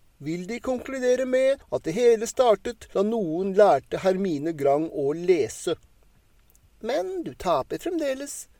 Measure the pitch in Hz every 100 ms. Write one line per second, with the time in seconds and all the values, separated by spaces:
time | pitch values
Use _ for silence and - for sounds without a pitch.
0 | _ - 139 170 180 233 254 254 - 269
1 | 247 247 262 254 262 277 - - - 170
2 | 240 226 226 - 247 202 233 233 - 185
3 | 202 233 180 160 196 190 202 143 - 156
4 | 165 185 196 147 156 160 139 143 160 -
5 | 139 160 175 175 113 - - 165 _ _
6 | _ _ _ _ _ _ _ _ 226 294
7 | 370 381 233 127 185 151 - - 339 349
8 | 294 262 285 - - _